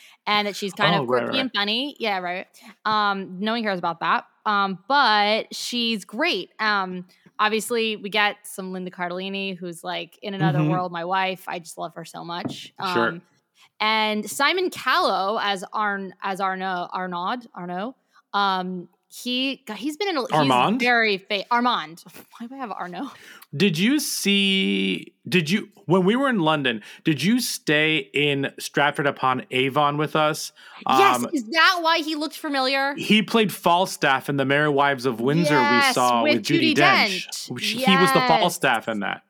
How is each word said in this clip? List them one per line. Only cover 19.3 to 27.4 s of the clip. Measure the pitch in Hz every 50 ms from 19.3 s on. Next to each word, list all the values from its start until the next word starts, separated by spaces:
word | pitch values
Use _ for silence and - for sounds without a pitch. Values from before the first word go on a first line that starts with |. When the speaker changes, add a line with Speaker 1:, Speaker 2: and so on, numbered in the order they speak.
| 247 254 262 277 262 - -
Speaker 1:
God, | - 214
he's | 185 220 302 302
been | 302 415 403
in | 349
a, | 277 233
he's | - -
Speaker 2:
Armand? | 156 147 135 127 123 131 170 214 262
Speaker 1:
very | 240 247 240 233 226 214 196 180
fa-, | - - 208 196 175 -
Armand. | 247 240 240 247 226 180 156 156 165 - - 185 - -
<laughs> | - _ - -
Why | 233
do | 233 269
I | 269
have | 262 208 185
Arnaud? | - 180 180 175 180 285 247 - - - - - - - _ -
Speaker 2:
Did | 139 185 202 160 147
you | 190 233 285 302
see, | - - - - - 202 202 196 196 196 190 190 190 196 196 190 190 190 185 - - - _ _ - 123
did | 143 180 160 143
you, | 190 214 - - _ _ -
when | - 170 190 180
we | 190 226
were | 254 277 269
in | 247 202
London, | 160 156 156 151 135 127 117 107 - - - - -
did | 165 156 123 135
you | 196 240 254